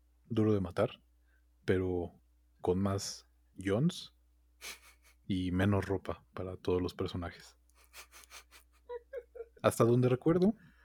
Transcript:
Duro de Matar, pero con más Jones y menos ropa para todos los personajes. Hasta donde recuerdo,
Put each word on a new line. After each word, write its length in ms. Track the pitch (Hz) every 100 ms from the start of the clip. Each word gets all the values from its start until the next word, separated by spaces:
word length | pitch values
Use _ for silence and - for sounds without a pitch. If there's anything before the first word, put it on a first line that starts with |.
| _ _ -
Duro 240 | 110 107
de 60 | 101
Matar, 400 | 90 92 117 - _ _ _ _ _ _
pero 480 | - 92 92 90 85 - _ _ _ _
con 200 | 90 92
más 460 | 98 98 - - _ _ _ -
Jones 520 | 95 104 170 - - _ _ _ _ _ - - - _ _ _ -
y 260 | 92 92
menos 320 | 92 101 98
ropa 400 | 92 95 - 82 _
para 220 | - 92 92
todos 240 | - 90
los 140 | 87
personajes. 640 | - 95 92 85 - - _ _ _ _ - - - - - - - _ _ - 480 _ 508 - - - -
Hasta 220 | 104 -
donde 240 | 117 123 127
recuerdo, 460 | 123 160 175 190 - - _